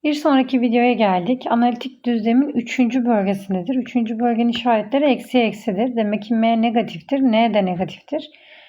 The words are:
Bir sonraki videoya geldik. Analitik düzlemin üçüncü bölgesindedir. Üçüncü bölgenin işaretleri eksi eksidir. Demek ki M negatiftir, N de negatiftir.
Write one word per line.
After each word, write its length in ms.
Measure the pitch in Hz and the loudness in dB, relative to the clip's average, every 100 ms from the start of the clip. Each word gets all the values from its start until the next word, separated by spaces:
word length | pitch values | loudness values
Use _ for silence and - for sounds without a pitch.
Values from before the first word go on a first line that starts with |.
Bir 100 | 302 | -2
sonraki 480 | 294 320 269 254 262 | 0 2 2 2 0
videoya 320 | 240 240 247 | 2 2 2
geldik. 520 | 220 208 185 175 254 - | 4 2 2 0 -4 0
Analitik 560 | 233 240 240 262 - | 2 2 -2 -10 -8
düzlemin 420 | 240 233 214 240 285 | -4 -2 2 2 2
üçüncü 580 | 240 226 - 240 262 | -2 -4 0 0 0
bölgesindedir. 720 | 240 220 190 190 - 190 175 | 0 2 0 -2 -4 -4 -2
Üçüncü 440 | 262 240 247 226 226 | -4 -2 -4 -2 -2
bölgenin 300 | 240 226 240 | -2 0 0
işaretleri 560 | 233 247 220 208 277 | 0 0 0 0 0
eksi 340 | 294 240 - 254 | 2 0 0 0
eksidir. 560 | 220 208 - 190 254 | 0 -2 -6 -2 -2
Demek 280 | 233 208 208 | -2 -2 -4
ki 100 | - | -2
M 280 | 226 226 226 | 0 2 2
negatiftir, 600 | 233 226 220 165 - 277 | 0 0 -4 -10 -4 0
N 320 | 262 220 233 | 2 4 2
de 120 | 214 | 2
negatiftir. 640 | 185 175 185 - - 302 - _ - - | 0 -2 -6 -8 -10 -10 -10 _ -20 -20